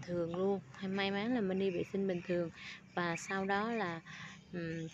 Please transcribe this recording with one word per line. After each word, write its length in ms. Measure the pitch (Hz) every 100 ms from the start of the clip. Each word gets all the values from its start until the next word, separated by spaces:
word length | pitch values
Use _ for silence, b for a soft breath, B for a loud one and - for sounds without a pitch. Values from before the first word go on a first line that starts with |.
| -
thường 300 | 175 165 175
luôn. 240 | 196 196 -
Hay 160 | - 190
may 220 | 196 196
mắn 240 | 196 220
là 60 | 247
mình 180 | 190 185
đi 120 | 196
vệ 120 | 175 170
sinh 160 | 196 190
bình 120 | 175 180
thường. 240 | 175 170 B B B -
Và 220 | - 175 165
sau 280 | - 196
đó 280 | 196 202 220
là, 280 | 233 180 165 B B B B -
ừm, 360 | 175 165 165 160